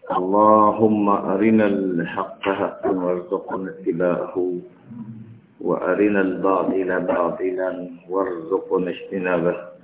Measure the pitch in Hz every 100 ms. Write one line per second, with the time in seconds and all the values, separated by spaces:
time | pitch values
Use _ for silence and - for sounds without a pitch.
0 | - - 90 101 107 107 107 104 110 107
1 | 101 101 - 95 110 110 104 98 95 85
2 | 85 - 95 - 101 98 90 - 95 95
3 | 90 90 90 95 - 95 95 95 92 82
4 | 87 85 - 92 90 87 87 - - 120
5 | 110 - - - _ _ 90 82 - 90
6 | 104 101 95 90 92 95 90 95 92 90
7 | 87 92 87 - 92 92 92 90 90 85
8 | 85 92 95 87 80 92 - 95 87 82
9 | - 98 90 87 85 85 - -